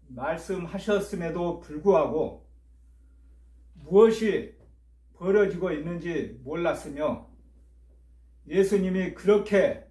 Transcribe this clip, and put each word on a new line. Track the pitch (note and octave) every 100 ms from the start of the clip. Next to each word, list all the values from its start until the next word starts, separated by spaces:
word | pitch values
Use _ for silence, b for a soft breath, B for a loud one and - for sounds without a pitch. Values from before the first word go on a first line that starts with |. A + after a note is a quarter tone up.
| _
말씀하셨음에도 | B2+ C#3 E3+ - F3+ E3+ G3 G#3 G3+ G3 F#3+ E3 E3+ F3 E3+
불구하고 | - D3+ G3 E3+ C#3+ D#3 G#2 - - - _ - - - - _ - - - - -
무엇이 | - C#3+ F#3+ A3+ A3 A3 F#3 A2+ - - _ _ _ _
벌어지고 | _ F3 G3+ F#3+ E3+ F#3
있는지 | D3+ D#3+ E3+ F3 D#3 A#2 B2
몰랐으며, | B2 E3 E3+ C#3+ D3 C#3 D3+ - - - - - - - - - _ - - - -
예수님이 | E3 G3 G#3 F#3 F#3 F3+
그렇게 | - F#3 G#3 G3+ G3+ D#3+ - -